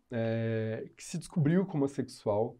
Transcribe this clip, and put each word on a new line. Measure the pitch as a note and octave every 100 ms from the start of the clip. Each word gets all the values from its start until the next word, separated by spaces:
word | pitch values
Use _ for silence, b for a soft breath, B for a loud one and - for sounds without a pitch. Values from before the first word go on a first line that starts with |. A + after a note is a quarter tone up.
| _
é, | A#2 A2+ A2+ A2+ A2+ A2 A2 - -
que |
se | - E3+
descobriu | - F3 C#3+ F3+ F#3
como | D3+
assexual. | C#3 C#3 B2 - A2 G#2 B2